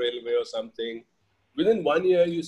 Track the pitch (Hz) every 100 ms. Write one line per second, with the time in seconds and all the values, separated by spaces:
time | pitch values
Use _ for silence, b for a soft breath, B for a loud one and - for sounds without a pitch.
0 | 120 120 117 120 113 143 117 - 117 117
1 | - _ _ _ _ 139 185 226 143 156
2 | 185 180 175 170